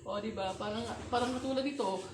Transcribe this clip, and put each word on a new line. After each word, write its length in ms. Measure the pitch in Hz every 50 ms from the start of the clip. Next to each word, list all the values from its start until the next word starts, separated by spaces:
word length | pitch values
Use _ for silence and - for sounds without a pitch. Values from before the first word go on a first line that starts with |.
| -
O, 160 | 196 196 208
di 140 | 208 220 202
ba? 180 | 190 190 190 190
Parang, 300 | - 214 208 214 220 233 226 - - - -
parang 240 | 247 240 247 247 254
katulad 320 | 254 262 262 262 262 262
ito 380 | 285 285 - 226 190 190 185 185 185